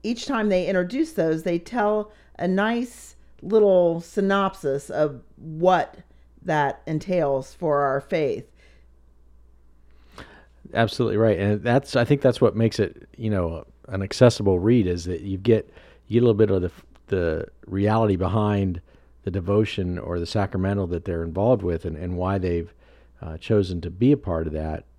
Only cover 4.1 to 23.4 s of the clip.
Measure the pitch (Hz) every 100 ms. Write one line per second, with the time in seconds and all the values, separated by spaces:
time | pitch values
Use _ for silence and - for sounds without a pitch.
4.1 | - 196 196 190 - 143 139 - 123 151
5.1 | 123 - - 156 156 180 180 - - -
6.1 | - _ - - 156 139 - - 156 190
7.1 | 180 147 135 131 - 160 143 139 139 -
8.1 | 185 139 - - _ - - - _ _
9.1 | _ - - - _ _ _ - - -
10.1 | - - - _ _ - - 113 - 113
11.1 | 101 110 92 101 104 117 127 - 123 120
12.1 | 139 131 120 117 101 113 - 98 - -
13.1 | - 110 98 85 85 - _ - 95 98
14.1 | - 123 - 101 92 101 123 92 87 87
15.1 | 87 101 95 104 110 - - - _ _
16.1 | 113 120 104 107 98 87 - - - -
17.1 | 95 85 78 - - - 95 101 110 110
18.1 | 92 92 107 104 101 95 87 _ - _
19.1 | - - 92 87 104 110 - 90 90 67
20.1 | 87 85 107 98 95 95 101 90 85 90
21.1 | 85 82 82 110 120 92 82 87 78 90
22.1 | 90 90 98 90 85 85 _ _ _ _
23.1 | _ 80 80